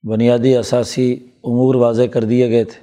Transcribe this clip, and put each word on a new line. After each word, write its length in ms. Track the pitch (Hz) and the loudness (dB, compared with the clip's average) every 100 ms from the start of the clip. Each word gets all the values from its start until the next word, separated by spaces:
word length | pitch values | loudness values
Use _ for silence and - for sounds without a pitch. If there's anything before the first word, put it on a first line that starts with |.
بنیادی 540 | 107 110 120 120 127 123 | -6 0 2 2 2 0
اساسی 720 | 110 123 117 - 123 127 - _ | 0 -4 -4 -4 -4 -4 -10 _
امور 320 | 127 120 127 127 | -4 0 2 2
واضح 280 | 120 113 120 | 2 2 0
کر 100 | 123 | -2
دیے 260 | 110 123 123 | -2 0 2
گئے 140 | 117 | 0
تھے 160 | 110 - | -2 -10